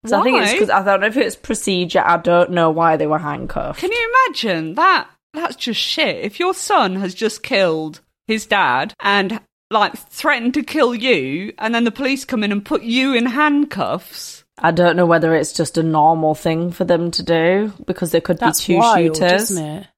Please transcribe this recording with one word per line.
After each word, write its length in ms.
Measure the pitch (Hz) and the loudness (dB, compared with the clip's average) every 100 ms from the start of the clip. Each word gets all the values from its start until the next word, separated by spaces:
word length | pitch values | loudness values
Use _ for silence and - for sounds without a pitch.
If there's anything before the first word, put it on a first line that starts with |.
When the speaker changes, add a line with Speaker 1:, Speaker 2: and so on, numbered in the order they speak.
Speaker 1:
So 140 | 220 208 | 0 2
I 40 | |
think 200 | 453 508 | 2 2
it's 100 | 208 | 2
Speaker 2:
Why? 60 | 294 | 2
Speaker 1:
'cause, 100 | 415 | 2
I 140 | 196 | 2
don't 180 | 196 196 | 2 2
know 60 | 208 | 2
if 100 | 240 | 0
it's 180 | 226 | -2
procedure. 680 | - - 220 - 185 175 190 | -4 -8 -4 -2 -2 0 0
I 120 | - 170 | 2 2
don't 340 | 170 175 180 | 2 2 2
know 180 | 175 165 | 2 2
why 280 | 160 165 160 | 2 2 2
they 100 | 151 | 0
were 100 | 156 | -2
handcuffed. 640 | 147 147 131 - 123 - | -4 -8 -8 -6 -8 -6
Speaker 2:
Can 120 | 370 | -4
you 220 | 480 466 508 508 | -2 0 2 2
imagine? 480 | 294 220 170 160 | -2 -4 -4 -4
That, 320 | 208 359 349 - _ _ | 0 2 2 -2 _ _
that's 220 | 302 339 | -8 -8
just 240 | 247 - 214 | -6 -6 -4
shit. 440 | - - 277 110 | -4 -2 -2 -2
If 160 | 202 - | -8 -4
your 140 | 359 | -4
son 440 | 370 - 381 202 185 | -4 0 2 2 -2
has 180 | 190 | -6
just 260 | 180 220 - | -4 -6 -6
killed 600 | - 220 185 160 156 151 _ _ - | -4 0 2 0 -6 -12 _ _ -6
his 200 | 220 - | -6 0
dad 440 | 202 156 127 165 - | 0 2 0 -2 -4
and, 400 | 202 202 190 220 _ _ _ | 0 0 0 -6 _ _ _
like, 260 | 220 202 | 0 0
threatened 600 | - - - 320 262 233 | -2 -18 -4 -2 0 0
to 80 | 285 | -2
kill 320 | - 311 247 | -4 0 0
you, 580 | 240 254 196 131 151 202 - | 2 0 0 0 -6 -8 -6
and 160 | 220 | -4
then 80 | 233 | 0
the 80 | 233 | 0
police 340 | 233 262 269 | -2 -4 -4
come 180 | - 240 | -4 -4
in 80 | 208 | -2
and 140 | 202 | -4
put 160 | 202 294 | -2 -4
you 320 | 233 240 269 | 0 0 2
in 140 | 247 247 | 0 0
handcuffs. 1160 | 247 302 285 294 196 101 160 - - - - _ - | 0 2 2 0 -4 -4 -4 -8 -16 -16 -18 _ 0
Speaker 1:
I 140 | 160 | 0
don't 240 | 165 175 | 4 4
know 100 | 170 | 4
whether 300 | 175 165 160 | 4 4 4
it's 180 | 160 156 | 2 0
just 240 | - 156 - | -2 -2 0
a 60 | |
normal 500 | 160 156 156 160 156 | 0 4 4 4 0
thing 380 | 151 170 160 175 | 0 -2 -2 -4
for 120 | 170 | -4
them 260 | 175 170 170 | 0 2 0
to 100 | 196 | -4
do, 520 | 185 165 165 190 214 - | 0 2 2 2 -2 -6
because 260 | - 185 170 | -8 -6 0
there 100 | 165 | 0
could 180 | - 170 | 0 0
Speaker 3:
That's 260 | 240 - | 0 0
Speaker 1:
be 80 | - | 0
two 60 | 175 | 2
Speaker 3:
wild, 360 | 233 202 165 156 | 4 4 2 2
Speaker 1:
shooters. 340 | 180 185 226 | 2 2 0
Speaker 3:
isn't 120 | 185 | -6
it? 240 | 151 156 196 | -6 -10 -14